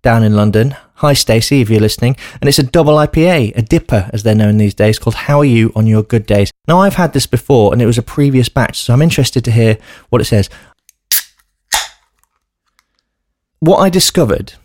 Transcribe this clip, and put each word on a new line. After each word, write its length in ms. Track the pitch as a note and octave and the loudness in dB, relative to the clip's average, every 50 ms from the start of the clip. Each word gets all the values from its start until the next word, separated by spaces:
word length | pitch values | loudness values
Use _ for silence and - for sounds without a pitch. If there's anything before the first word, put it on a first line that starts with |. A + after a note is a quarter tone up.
down 220 | _ B2+ A#2 A2+ A2+ | _ 2 2 2 2
in 140 | G#2+ G#2+ | 2 2
London. 380 | G#2 G#2 G#2+ G2+ G#2+ A2+ C#3 C#3 - - _ _ | 2 2 2 2 0 0 0 -4 -8 -18 _ _
Hi, 180 | _ - D3 C#3+ | _ -2 0 0
Stacey, 480 | B2+ - - A2+ A2+ A2 - C#3+ C#3 | 0 0 0 0 0 0 0 0 0
if 100 | B2 G2+ | 0 2
you're 100 | A2+ G#2+ | 2 2
listening. 360 | G#2 A2 - - - A#2+ C3+ - - - - - | 2 0 -2 -2 -2 -2 -2 -4 -8 -20 -14 -4
And 80 | - C#3+ | -2 -2
it's 100 | C#3+ - | 0 0
a 40 | C#3+ | -2
double 340 | B2 - E3+ D#3+ D3+ D3+ | 0 0 0 2 2 2
I 100 | D3+ D3+ | 2 0
P 200 | D3+ - D#3+ D#3+ | 0 0 0 0
A, 260 | F3+ F#3 D#3+ A#2+ G#2 - | 2 2 0 -2 -2 -2
a 100 | A#2+ A2+ | -6 -4
dipper, 480 | - - E3 - - - G#2+ F#2 G#2+ - | -2 -2 -2 -2 -2 -2 -2 -2 -4 -8
as 100 | A2 G#2 | -4 -2
they're 120 | A2+ G#2+ | 0 2
known 220 | G#2+ G#2+ G#2+ G#2 | 2 2 2 2
these 180 | G#2+ G#2 G2+ G2 | 2 2 0 0
days, 240 | - G#2+ G#2+ A2 - | 0 0 0 0 0
called 160 | - - A2 | -2 -6 -6
How 260 | - - - C#3+ D3 | -6 -4 -2 0 2
Are 40 | D3 | 2
You 260 | C#3+ A#2+ A#2 A2 A2+ - | 2 2 2 2 0 0
On 100 | A2 A2 | 0 0
Your 160 | A2 A2 A2 G#2+ | 2 2 0 0
Good 240 | - - A2+ G2+ | 0 -2 -4 -2
Days. 240 | - G#2 G2+ G2+ F#2+ - _ _ | 0 0 0 0 -2 -4 _ _
Now, 140 | - D#3+ F3+ | 0 0 2
I've 140 | F#3+ G3+ - | 2 2 0
had 180 | - F3+ D#3 - | 0 -2 -2 -2
this 140 | C3+ B2+ | -4 -4
before, 460 | - - A#2 - - C#3 A#2+ G#2+ G2+ - | -2 -4 -6 -2 0 2 2 2 2 2
and 100 | A#2+ A#2+ | 2 0
it 40 | |
was 120 | A2 A#2+ A#2 | 0 0 -2
a 40 | A#2 | -4
previous 460 | - - - C#3+ C#3 C3+ C3 B2 - | -6 -4 -2 0 0 2 0 0 0
batch, 300 | _ - B2+ - - - | _ -4 -4 -4 -4 -10
so 140 | - - A#2+ | -4 -2 0
I'm 100 | B2+ D3+ | 2 2
interested 420 | E3 - - C#3 - - C3+ A#2+ | 2 0 0 -2 -2 -2 -4 -2
to 60 | B2 | 0
hear 260 | A2 A2+ A2+ A2+ A2 - - - - - _ _ | 0 2 2 2 0 -2 -6 -20 -20 -20 _ _
what 120 | - A#2+ | -4 -2
it 40 | A#2 | -2
says. 240 | - - G#2 G2 - - - - _ _ _ _ _ _ _ _ _ - - - - _ _ _ _ _ _ _ _ - - - - - _ _ _ _ _ _ _ _ _ _ _ _ _ _ _ _ _ _ _ _ _ _ _ _ _ _ _ _ _ _ _ _ _ | 0 0 -2 -2 -2 -6 -20 -20 _ _ _ _ _ _ _ _ _ -6 -6 -6 -8 _ _ _ _ _ _ _ _ -8 -8 -8 -8 -16 _ _ _ _ _ _ _ _ _ _ _ _ _ _ _ _ _ _ _ _ _ _ _ _ _ _ _ _ _ _ _ _ _
What 180 | - D#3 F#3+ - | 0 0 2 2
I 120 | - F#3+ | 2 0
discovered 640 | F3 F#3 - - - F#3 D#3+ A2+ E2+ - G2 - - _ _ | 0 0 -2 0 0 0 0 0 -2 -4 -6 -12 -18 _ _